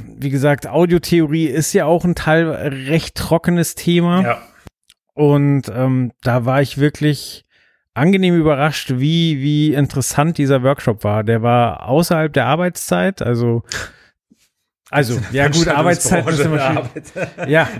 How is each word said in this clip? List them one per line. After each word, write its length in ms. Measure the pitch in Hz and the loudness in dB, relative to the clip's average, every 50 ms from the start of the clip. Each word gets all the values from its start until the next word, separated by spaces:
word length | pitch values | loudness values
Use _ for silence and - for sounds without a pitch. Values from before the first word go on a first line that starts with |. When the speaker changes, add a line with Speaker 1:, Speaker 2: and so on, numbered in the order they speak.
| 110 - - - | -8 -14 -12 -8
Speaker 1:
wie 140 | - 139 | -6 -4
gesagt, 340 | 135 139 127 147 143 135 - - | -2 0 2 2 0 0 -2 -2
Audiotheorie 760 | 101 151 175 175 170 175 - - - 170 165 143 147 165 160 | 0 2 2 4 2 0 0 2 2 2 2 2 0 0 -2
ist 280 | 151 120 156 151 - - | 0 0 -2 -2 0 0
ja 120 | 196 165 | 0 2
auch 180 | 147 170 175 165 | 2 2 2 2
ein 120 | 175 170 | 0 -2
Teil 340 | - - - 156 160 170 160 | -2 0 2 2 2 2 0
recht 640 | 147 - - 147 135 135 131 135 156 165 - - - | -2 -4 -6 -6 -6 -6 -4 -2 -2 -2 -2 -2 -6
trockenes 640 | - - - 160 165 - - 175 175 165 - - | -8 -4 -2 -2 0 0 0 0 0 0 -2 -4
Thema. 480 | - - 170 175 170 170 175 175 180 190 | -6 -2 0 2 2 2 2 2 2 2
Speaker 2:
Ja. 140 | 120 117 - - - _ _ - - - _ _ _ _ _ _ _ _ | 0 -2 -4 -8 -16 _ _ -20 -20 -20 _ _ _ _ _ _ _ _
Speaker 1:
Und, 580 | - 147 147 143 143 143 143 143 139 127 - | 0 2 4 4 4 4 2 2 0 -2 -4
ähm, 420 | - 123 131 131 131 127 127 120 - _ - | -4 -2 -2 0 0 0 -2 -2 -6 _ -2
da 220 | - 120 127 117 | -2 0 0 0
war 180 | 127 131 139 143 | 0 2 2 0
ich 160 | 127 - 135 | 0 0 0
wirklich 640 | 139 151 147 - 151 151 147 131 - - - - - _ _ _ _ _ _ _ _ _ - | 0 0 0 0 0 0 0 -2 -4 -12 -18 -20 -20 _ _ _ _ _ _ _ _ _ -4
angenehm 400 | - 131 170 196 190 190 185 175 170 | 0 2 2 2 4 4 2 4 4
überrascht, 540 | 160 156 151 131 143 156 143 - - - 131 123 | 4 2 2 2 0 -2 -2 -4 -6 -6 -4 -2
wie, 420 | 131 147 165 165 170 165 156 135 | 0 0 2 2 2 0 0 -2
wie 360 | 131 147 151 151 151 151 139 | -2 0 0 2 2 2 2
interessant 640 | 139 143 131 - 143 123 - - - 147 165 170 - | 0 0 0 0 -2 -4 -2 0 0 0 0 0 0
dieser 240 | 147 135 139 131 123 | 0 2 2 2 2
Workshop 400 | 135 139 - - - 113 104 - | 0 0 0 0 -4 -4 -2 -2
war. 200 | 107 104 107 107 | -2 -2 -2 0
Der 200 | 107 113 113 110 | 0 0 0 2
war 440 | 120 120 123 120 113 - - - - | 2 2 2 2 0 -2 -4 -4 -2
außerhalb 460 | 127 151 175 - 180 160 156 156 147 | 0 0 2 2 0 0 0 0 0
der 140 | 143 120 117 | 0 0 0
Arbeitszeit, 760 | 143 165 180 180 170 - - - 180 180 180 185 190 - | 0 0 0 -2 -4 -6 -6 -4 -2 0 0 -2 -2 -4
also, 400 | - - 120 117 120 120 117 117 - - - - - - - _ _ _ _ _ _ _ _ _ _ _ _ _ _ _ _ _ _ _ | -4 -2 -2 0 0 0 0 -2 -4 -6 -10 -10 -12 -14 -16 _ _ _ _ _ _ _ _ _ _ _ _ _ _ _ _ _ _ _
also, 280 | - 143 147 107 123 113 107 | -2 0 0 0 -2 -4 -4
Speaker 2:
<laughs> 60 | - | -4
Speaker 1:
ja 160 | 123 135 139 147 | -2 0 0 2
gut, 80 | 147 165 165 | 2 2 2
Speaker 2:
Veranstaltungsbranche 120 | 175 156 143 | 2 2 2
Speaker 1:
Arbeitszeit 480 | 156 175 175 170 - - 185 170 - | 2 2 2 2 0 0 0 0 0
müssen 260 | - 165 147 143 165 | 0 0 0 0 0
wir 60 | 156 151 | 0 0
Speaker 2:
der 80 | 139 131 | 0 0
Speaker 1:
schon 100 | - - | -2 -2
Speaker 2:
Arbeit. 680 | 147 123 - 156 - - - 185 180 160 - - - 127 | -4 -6 -10 -14 -16 -14 -10 -10 -10 -8 -8 -8 -4 0
<laughs> 0 | |
Speaker 1:
Ja, 180 | 143 160 160 - - 151 | 2 2 2 0 -2 -8